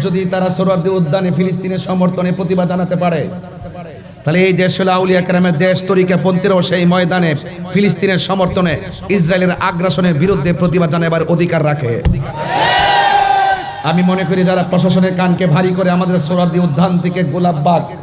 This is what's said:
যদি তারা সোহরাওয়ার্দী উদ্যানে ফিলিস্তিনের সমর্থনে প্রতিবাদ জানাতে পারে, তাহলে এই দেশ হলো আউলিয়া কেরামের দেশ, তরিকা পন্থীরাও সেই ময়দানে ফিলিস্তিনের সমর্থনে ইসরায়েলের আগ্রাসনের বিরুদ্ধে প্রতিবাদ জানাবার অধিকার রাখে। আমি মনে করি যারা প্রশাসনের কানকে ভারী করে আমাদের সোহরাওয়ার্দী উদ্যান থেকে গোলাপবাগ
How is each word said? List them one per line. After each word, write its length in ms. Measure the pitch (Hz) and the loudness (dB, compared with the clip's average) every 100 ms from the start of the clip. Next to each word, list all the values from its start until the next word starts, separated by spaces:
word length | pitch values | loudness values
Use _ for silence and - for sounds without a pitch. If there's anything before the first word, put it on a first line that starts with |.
যদি 220 | 185 185 185 | -2 -2 -2
তারা 220 | 185 185 | 0 0
সোহরাওয়ার্দী 400 | 170 185 185 170 | 0 0 0 0
উদ্যানে 400 | 190 160 190 180 | 0 0 0 0
ফিলিস্তিনের 500 | 156 185 180 185 185 - | 0 0 -2 -4 -6 -2
সমর্থনে 440 | 185 180 180 180 | 0 0 0 -2
প্রতিবাদ 360 | 180 180 180 175 | -2 -2 0 0
জানাতে 260 | 180 175 175 | -2 -2 0
পারে, 260 | 175 165 127 - - - - - - - - - | 0 0 -4 -8 -12 -14 -14 -14 -14 -16 -18 -8
তাহলে 160 | - 170 | -2 2
এই 100 | 190 | 4
দেশ 180 | 175 180 180 | 2 0 0
হলো 120 | 190 | 0
আউলিয়া 300 | 185 185 185 | 2 2 0
কেরামের 360 | 175 180 180 151 | 2 2 2 2
দেশ, 200 | 185 185 - | 0 0 0
তরিকা 280 | 185 185 175 | 0 2 2
পন্থীরাও 380 | 180 180 196 185 | 0 0 2 2
সেই 240 | 175 180 175 | 0 0 2
ময়দানে 460 | 180 180 185 170 143 - - 175 | 2 2 0 0 -2 -6 -12 -4
ফিলিস্তিনের 460 | 185 208 - 196 180 | 0 0 0 0 0
সমর্থনে 540 | - 196 180 185 180 135 95 - 180 | -2 -2 0 0 -2 -2 -6 -10 -2
ইসরায়েলের 420 | 196 160 185 180 175 | 0 2 2 0 0
আগ্রাসনের 540 | 185 180 185 151 180 | -2 -2 -2 0 0
বিরুদ্ধে 380 | 147 185 185 147 | 2 2 0 0
প্রতিবাদ 360 | 170 175 175 165 | 0 0 2 0
জানাবার 360 | 165 165 165 165 | 0 0 0 0
অধিকার 320 | 170 170 165 151 | 0 0 0 0
রাখে। 280 | 147 139 151 - - - - - 247 - - 807 807 807 807 784 392 - - - - | -2 -2 -2 0 0 -2 -6 -4 -2 0 2 2 2 2 2 2 2 0 -2 -4 -6
আমি 180 | 147 170 | -2 2
মনে 200 | 180 190 | 2 0
করি 180 | 175 185 | 0 0
যারা 200 | 180 185 | 2 2
প্রশাসনের 500 | 170 180 180 185 185 180 | 0 0 2 2 2 2
কানকে 280 | 180 175 180 | 0 2 2
ভারী 260 | 151 185 180 | 2 2 2
করে 120 | 185 | 0
আমাদের 260 | 180 180 180 | 2 2 0
সোহরাওয়ার্দী 400 | 147 180 175 170 | 0 0 2 2
উদ্যান 340 | 175 143 185 175 | 0 2 2 2
থেকে 260 | 175 180 | 0 -2
গোলাপবাগ 600 | 160 160 175 151 180 165 - - | -2 0 0 0 2 0 -2 -10